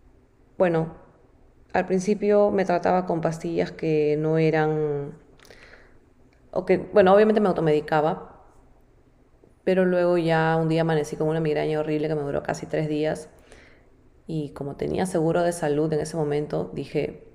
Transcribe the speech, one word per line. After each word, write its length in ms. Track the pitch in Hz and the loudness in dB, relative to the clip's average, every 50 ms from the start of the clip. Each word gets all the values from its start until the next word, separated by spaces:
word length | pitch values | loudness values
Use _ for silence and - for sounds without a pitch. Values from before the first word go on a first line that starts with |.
| _ - - _ _ _ _ _ _ _ _ | _ -20 -20 _ _ _ _ _ _ _ _
bueno, 400 | - 196 180 170 160 160 160 160 - - - - _ _ _ _ _ - - _ _ - _ - | 0 0 2 2 0 -2 -4 -8 -14 -20 -20 -20 _ _ _ _ _ -20 -20 _ _ -12 _ -2
al 120 | 190 185 | -2 -2
principio 640 | 185 185 190 185 214 208 196 208 202 208 208 208 202 | 0 0 -2 0 0 -2 0 2 2 4 4 4 4
me 140 | 208 196 190 | 2 0 0
trataba 400 | 185 175 170 - 185 180 185 180 | 0 0 0 2 2 2 2 0
con 160 | - 175 170 | 0 -2 -2
pastillas 500 | 165 165 160 160 - 170 165 170 175 170 | -2 -2 -4 -4 -6 -4 -2 -2 -2 -2
que 460 | 170 - - 160 156 151 151 147 151 151 | -4 -4 -2 0 2 2 2 2 0 0
no 200 | 156 156 160 160 | 0 0 2 2
eran, 720 | 160 156 156 160 156 156 156 151 151 151 147 143 143 143 160 - - - - - - - - - - - - - - - - - - _ _ _ - _ _ _ _ _ | 2 2 2 2 2 0 0 0 -2 -2 -4 -4 -6 -8 -12 -16 -20 -20 -20 -20 -20 -20 -20 -20 -20 -20 -20 -20 -20 -20 -20 -20 -20 _ _ _ -20 _ _ _ _ _
o 140 | - - 180 | -8 -4 0
que, 140 | 185 190 180 | 0 0 0
bueno, 360 | - - - 208 196 185 196 | 0 2 4 4 6 8 8
obviamente 280 | 202 214 220 214 214 214 | 6 6 6 4 2 2
me 60 | 190 | 2
automedicaba, 960 | 175 160 165 160 151 151 156 - 165 156 151 156 185 - - - - - - - - - - - - _ _ _ _ _ _ _ _ _ _ _ _ _ _ - _ _ _ | 2 2 2 2 2 2 0 0 0 2 2 0 -2 -4 -8 -16 -20 -20 -20 -20 -20 -20 -20 -20 -20 _ _ _ _ _ _ _ _ _ _ _ _ _ _ -20 _ _ _
pero 220 | 190 185 185 185 | 0 2 2 2
luego 320 | 185 180 180 175 175 175 | 2 2 2 2 2 2
ya 400 | 175 165 165 165 160 160 160 165 165 | 2 2 2 2 2 2 2 2 2
un 120 | 165 160 | 2 2
día 100 | 160 165 | 2 2
amanecí 360 | 165 165 160 151 147 - - | 2 2 0 0 0 -2 -4
con 120 | - 160 156 | -4 -2 -2
una 120 | 156 160 | 0 0
migraña 400 | 165 151 151 147 151 151 156 151 | 0 0 0 0 -2 -2 -2 -2
horrible 280 | 151 156 151 151 151 156 | -2 -2 -2 -2 -2 -2
que 60 | 156 | -2
me 80 | 151 143 | -4 -4
duró 200 | 143 143 147 - | -4 -4 -4 -4
casi 220 | - 156 156 - | -4 -6 -6 -6
tres 240 | 156 - 151 156 151 | -6 -4 -4 -2 -2
días. 400 | 156 151 151 156 160 - - - - - - _ - - - - - _ _ _ _ _ _ _ _ _ _ | -2 -2 -2 -2 -4 -6 -8 -14 -20 -20 -20 _ -20 -20 -20 -20 -20 _ _ _ _ _ _ _ _ _ _
Y 240 | - 165 160 151 139 | -10 -8 -6 -6 -8
como 260 | - - 139 143 139 | -10 -10 -12 -12 -8
tenía 300 | - - 147 156 - 185 | -8 -6 -4 -2 -2 -2
seguro 360 | 185 - 175 156 165 165 175 175 | -2 -2 0 0 0 2 2 0
de 100 | 175 170 | 0 -2
salud 400 | 170 - 151 147 147 156 160 156 | -2 -2 -2 0 0 0 0 -2
en 80 | 147 | -2
ese 160 | 160 160 - | -4 -4 -4
momento, 540 | 165 151 147 143 147 151 147 151 160 - - - | -4 -4 -2 -2 -2 -4 -4 -4 -6 -6 -6 -8
dije, 560 | 156 139 - - 156 139 - - - - - - | -10 -10 -6 -4 -4 -4 -4 -6 -12 -20 -16 -10